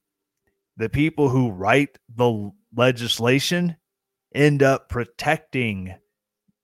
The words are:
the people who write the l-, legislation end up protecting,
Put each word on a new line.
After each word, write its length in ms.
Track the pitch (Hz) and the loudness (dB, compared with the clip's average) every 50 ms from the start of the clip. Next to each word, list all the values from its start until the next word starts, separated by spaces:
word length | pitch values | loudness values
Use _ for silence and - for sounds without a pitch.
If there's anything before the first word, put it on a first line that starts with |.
| _ _ _ _ _ _ _ _ _ _ _ _ _ _ _ | _ _ _ _ _ _ _ _ _ _ _ _ _ _ _
the 120 | - 113 110 | -8 -6 -4
people 400 | - 135 151 160 156 151 147 135 | -2 0 -2 0 0 0 0 2
who 220 | 123 131 127 117 | 2 2 0 0
write 480 | 95 92 95 104 127 139 143 - - _ _ - 117 | -2 -2 0 2 4 4 2 0 -4 _ _ -10 -4
the 100 | 117 123 | 0 0
l-, 300 | 120 113 104 101 101 - _ _ _ - | 0 0 -2 -6 -10 -14 _ _ _ -2
legislation 1000 | 120 123 131 123 113 120 113 - - 117 120 131 139 - - 175 175 175 175 165 - _ _ _ _ _ _ _ _ _ _ - | 2 2 2 2 0 -2 -4 -4 -2 0 0 0 0 0 -2 -2 -2 -2 -4 -4 -8 _ _ _ _ _ _ _ _ _ _ 0
end 300 | - 143 151 147 139 139 | 2 2 4 4 4 4
up 260 | 135 135 127 - - | 2 2 0 -4 -6
protecting, 1040 | 123 120 117 - _ - - 147 160 156 - _ - 131 123 110 101 95 92 92 92 - _ _ _ _ _ _ _ _ _ _ _ _ | -8 -8 -8 -8 _ -6 -4 -2 -2 -4 -4 _ -6 -4 -4 -4 -4 -6 -8 -12 -14 -18 _ _ _ _ _ _ _ _ _ _ _ _